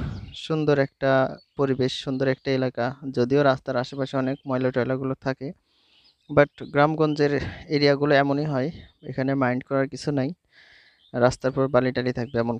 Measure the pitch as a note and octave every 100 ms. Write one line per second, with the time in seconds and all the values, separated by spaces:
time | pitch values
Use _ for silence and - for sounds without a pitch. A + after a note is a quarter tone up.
0 | - - - - - D#3 D3 D3 C#3 _
1 | C3+ C3+ C3 - _ - C3+ B2+ C3 -
2 | D3 C3 C3+ C3 C#3 C3 B2+ A#2+ A#2+ C3+
3 | C#3 A#2+ B2 C#3 C#3+ C3 - B2+ B2 C#3
4 | C3 C3+ C3 C#3 C#3+ B2+ C3 B2+ A#2+ C3
5 | C3+ C3+ C3+ B2+ C#3 - _ _ _ _
6 | _ _ - D3+ C#3+ - - C#3+ D3+ D#3
7 | D#3 D3 D3 C#3+ - - - D3 C#3+ C#3
8 | D3 C#3 C#3+ C#3+ D3+ C3+ C#3+ - - _
9 | - C3 C3+ C#3 B2+ B2+ - C3+ C3+ B2+
10 | - C#3+ C3+ - _ _ - - _ _
11 | _ B2+ A#2+ - C3 C3+ C3+ C3 B2+ B2
12 | B2+ B2 A#2 A#2 A#2